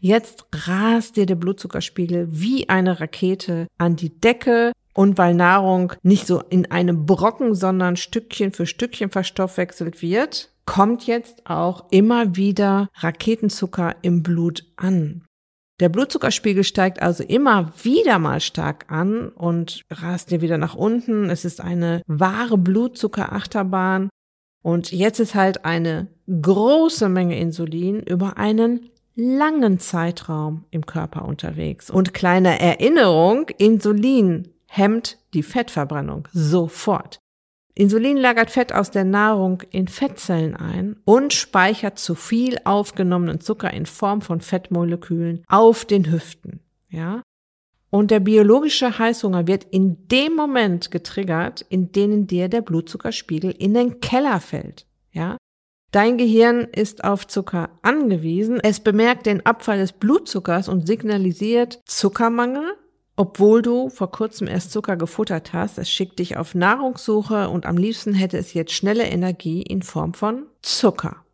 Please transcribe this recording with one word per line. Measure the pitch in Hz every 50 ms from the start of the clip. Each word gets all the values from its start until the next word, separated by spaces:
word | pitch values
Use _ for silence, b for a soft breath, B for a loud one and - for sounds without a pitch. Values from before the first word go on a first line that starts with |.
Jetzt | - 185 208 233 220 - - - - _ - 156 -
rast | 170 180 190 208 226 226 233 226 - -
dir | - 202
der | 185 190
Blutzuckerspiegel | 170 170 180 196 190 - 185 - - 170 - _ - 180 165 175 175 175 165
wie | 160 156 170 220 254 269 - -
eine | 190 190 185 185 180 170
Rakete | 160 151 - - - 185 185 190 - - 175 165 170 175 _ _
an | 170 175 170
die | 160 175 156 - -
Decke | - 226 240 240 - 269 240 233 233 233 247 _ _ _ _
und | - 196 202 196 175
weil | 185 175 175
Nahrung | 170 180 175 185 202 196 185 185 185 180 180 - - _
nicht | 180 202 196 -
so | - 180 160 - -
in | - 185 175 -
einem | - 175 175 175 175 165 151
Brocken, | 147 190 - 170 214 226 - 269 240 214
sondern | 185 190 185 190 185 185 180 180
Stückchen | 180 - - - 233 226 _ - - 208 196 190
für | - 170
Stückchen | 165 - _ 240 240 240 - 220 196
verstoffwechselt | - 196 185 180 - - 190 180 185 - 180 175 - - 175 165 165 - -
wird, | 165 180 220 269 311 - - - _ _ _ _
kommt | - - 196 196 208 240 240 -
jetzt | - 233 233 233 - - _ _
auch | - 170 156 170 175 180 180 - _
immer | - 190 202 220 240 240 233 208 175
wieder | 180 196 202 202 180 202 196 196 196 202 196 _
Raketenzucker | - - 165 160 - - 220 226 220 - 208 202 - - 180 - - 175 170 - - -
im | 180 175 175 160
Blut | 175 175 165 170 170 170 - - _ _
an. | - - 185 190 180 160 151 156 170 - _ _ _ _ _ _ _ _ _ _ _
Der | 175 175
Blutzuckerspiegel | 165 202 269 269 - - - - 208 - - 220 202 185 196
steigt | - - - 190 190 185 - -
also | 170 175 175 -
immer | - - 233 285 277 226 202 175 160 - - -
wieder | 226 262 359 453 339 220 180
mal | 165 151 135 151
stark | - - _ - 156 151 147 - - _
an | 151 156 170 190 214 233 247 -
und | - - 170 170 170 170 170 165 - - - _
rast | 165 151 170 170 180 175 - -
dir | 175 170 160
wieder | 165 170 160
nach | 151 165 -
unten. | - - 214 226 247 240 - 220 214 208 185
Es | 175 165 -
ist | 175 - -
eine | - 175 175 175 170 170 170 170 175
wahre | - 156 147 175 185 190 214 240 240 226
Blutzuckerachterbahn. | 202 180 175 190 214 233 247 247 - - 208 - - 196 - - 202 190 - - 220 196 185 185 190 185 185 190 190 190 196 _ _ _ _ _ _ _ _ _ _ _
Und | 165 170 170 165 - -
jetzt | 180 190 220 220 -
ist | 233 196 -
halt | 208 190 190 190 - -
eine | 156 165 170 170 165 160 160 180 196 _ _ _ -
große | 190 170 147 165 190 196 214 240 285 311 320 320 320 - 226 202
Menge | 185 185 180 175 170 120
Insulin | 175 165 160 170 170 160 156 165 175 185 202 214
über | - - 180 180 190 196 -
einen | - - 208 220 220 226 233 240 233 - - _ _ _ _ _
langen | - 233 247 262 269 294 311 311 302 254 214 190 180
Zeitraum | - - - 175 165 170 175 170 - - 160 151 151 156 156 160 - _
im | - 165 151
Körper | - - 165 160 156 - 160 -
unterwegs. | - - - - 160 156 156 165 156 - - - -
Und | - 185 190 180 -
kleine | - - 180 175 190 185 180 165 -
Erinnerung, | - 175 156 - - 233 320 339 247 196 175 156 165 180 214 262 320 - - _
Insulin | 196 214 226 214 - 208 208 208 208 254 269 254 214 185 170 160 180 - _ _ _
hemmt | _ - - 196 202 214 233 233 - - _ _ _ -
die | 170 143
Fettverbrennung | - - 262 233 240 - - 143 139 151 143 143 147 143 151 151 - _
sofort. | 180 156 147 156 180 170 165 - - - - 196 - - - - - _ _ _ _ _ _ _ _ _ _ _
Insulin | - 202 202 202 220 226 269 285
lagert | 277 262 254 240 226 226 226
Fett | - 262 247 247 -
aus | - 202 -
der | - 202 190
Nahrung | 185 190 202 208 214 220 202 190 185 185 180 - -
in | - 185 190 180
Fettzellen | - - - - 190 - - - 185 165 160 160 -
ein | - 160 165 170 180 185 202 214 - _
und | - 208 247 269 285 -
speichert | - - - - 190 180 190 214 - - 202 - -
zu | - - 170
viel | - - - - 226 240 254 247 - -
aufgenommenen | - 196 208 202 - - - 190 180 180 180 175 170 160 156
Zucker | - - 214 220 - 170 -
in | - 160
Form | - - - - 202 202 214
von | 202 - 170 165
Fettmolekülen | - - - 185 180 - 185 170 170 170 170 170 170 - 175 165 170 170 170 170 - _
auf | - 196 226 226 233 226 -
den | - 208 202 185 156 160
Hüften, | 165 - - - _ _ - - - _ _ _ _ _ _
ja? | 185 160 160 170 196 233 262 _ _ _ _ _ _ _ _ _ _ _ _ _
Und | - 196 208 202
der | 220 214
biologische | 190 202 214 214 208 202 220 269 294 311 294 - 269 247 214 -
Heißhunger | 226 226 240 240 - 208 185 180 170
wird | 170 190 196 -
in | _ - 190 190 190 175 - - -
dem | 240 254 277 311 330
Moment | 320 302 294 269 254 226 208 180 175 - -
getriggert, | - 175 175 - - - 196 185 165 160 175 - - - -
in | _ - 185 185 175 _
denen | 202 202 208 208 208 202
dir | 190 180 175 180 185
der | 180 233
Blutzuckerspiegel | 226 - 170 160 165 165 - - - - - - - - 165 156 170 185 -
in | - - 196 208
den | 240 247 247 240 247
Keller | - - - 247 285 285 233 180
fällt, | - - - 151 - - - - - _ _ _ _ _ _
ja? | 160 160 175 - 254 _ _ _ _ _ _ _ _ _ _ -
Dein | 202 208 226 247 240
Gehirn | 247 233 220 220 226 240 240 240 233 233 -
ist | - 214 208 - - -
auf | 190 202 190 - _
Zucker | - 202 190 - - 175 165 - _ _ _
angewiesen. | 208 262 311 294 240 196 170 156 165 165 180 214 220 240 240
Es | - 214 202 -
bemerkt | - 220 202 208 226 233 247 247 -
den | 220 208 190 -
Abfall | 220 - - - - 214 202
des | 190 180 -
Blutzuckers | _ - 208 277 381 - - - 196 175 - 170 175 190 190
und | 185 185 160
signalisiert | 165 214 226 233 214 208 202 190 185 175 - 202 214 233 233 240 240 - - _
Zuckermangel, | _ - - - 196 196 - 240 226 233 233 240 240 254 277 302 339 403 - _ _ _ _ _ _ _
obwohl | - 202 180 - - 196 208 220 233
du | 226 240 240 247 254 262
vor | 262 - 202 180 -
kurzem | - 220 220 220 - 202
erst | - - 185 175 -
Zucker | - 214 208 - 196
gefuttert | 170 165 165 - - 220 - 190 160 156 - -
hast. | 170 180 202 - -
Es | 180 -
schickt | - - 190 185 _ -
dich | 180 175 -
auf | - 147 156 -
Nahrungssuche | 180 175 190 220 254 285 262 254 - - - 214 214 208 - 220 208 202 -
und | - 175 -
am | - 170
liebsten | 175 180 214 226 - - 214 208
hätte | 190 190 185 180 165
es | 170 - -
jetzt | 170 160 160 -
schnelle | - - 190 214 226 233
Energie | - - 170 180 185 180 - - 165 160 175 -
in | - - 190 180
Form | - - 160 156 160 180
von | - - 208 226 254 294 311 _ _ -
Zucker. | - - - - 214 185 - - - - - _ _